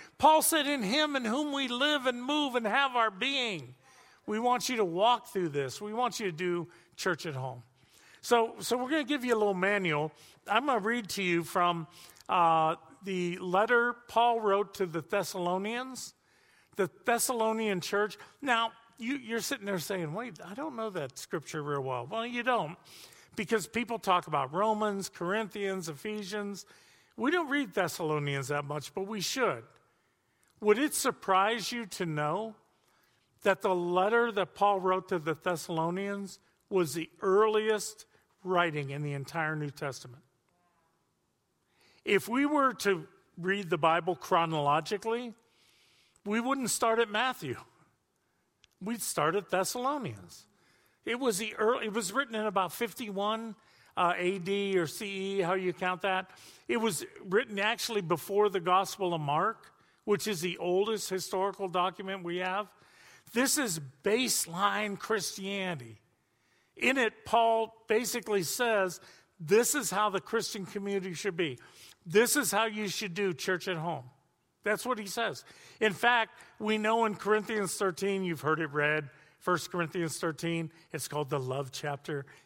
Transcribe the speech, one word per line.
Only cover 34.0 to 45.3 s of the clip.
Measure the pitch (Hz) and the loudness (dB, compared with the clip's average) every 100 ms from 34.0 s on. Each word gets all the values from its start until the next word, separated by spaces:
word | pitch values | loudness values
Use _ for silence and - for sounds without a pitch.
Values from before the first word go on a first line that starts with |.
| 202 233 233 | 4 4 2
that | 202 175 | 0 -2
Paul | - 208 196 | 2 2 4
wrote | 185 185 180 | 2 0 0
to | 180 | -2
the | 156 | -2
Thessalonians | 151 180 165 - 160 165 185 202 202 196 - _ _ - | -2 -2 -2 -2 -2 0 -2 -4 -6 -10 -16 _ _ -2
was | 190 160 | 0 0
the | 160 165 - | -2 -8 -2
earliest | 190 196 220 214 220 208 - - - _ _ _ | 4 6 6 4 2 0 -2 -12 -20 _ _ _
writing | 185 180 175 147 135 | 0 2 2 0 -4
in | 143 | -4
the | 147 | -4
entire | 139 135 165 156 156 | -6 -6 -4 -2 -2
New | 147 | -6
Testament? | - 143 - 127 131 _ _ _ _ _ _ _ _ _ _ _ _ _ _ _ _ _ _ - | -6 -8 -8 -14 -20 _ _ _ _ _ _ _ _ _ _ _ _ _ _ _ _ _ _ 2
If | 196 - | 2 2
we | 247 285 | 0 2
were | 302 262 | 4 2
to | 202 202 175 151 _ _ - | 2 0 0 -4 _ _ -6
read | 180 202 175 | -2 -2 -2
the | 165 | 2
Bible | 160 170 170 175 | 4 4 2 -4
chronologically, | - 175 165 156 143 156 151 202 226 233 247 | 2 2 4 2 2 2 0 -4 -4 -4 -6